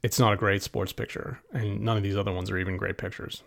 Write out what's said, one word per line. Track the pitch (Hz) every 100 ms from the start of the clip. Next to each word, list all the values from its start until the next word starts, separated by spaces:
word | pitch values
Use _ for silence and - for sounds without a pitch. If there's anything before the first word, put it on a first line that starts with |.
it's | 117 -
not | 117
a | 98
great | 104 98
sports | - - 95
picture, | - - - - 123 -
and | 139 107 101
none | 110 113
of |
these | 98 98
other | 98
ones | 90 92
are | 92
even | 92 92
great | 90 -
pictures. | 98 - - -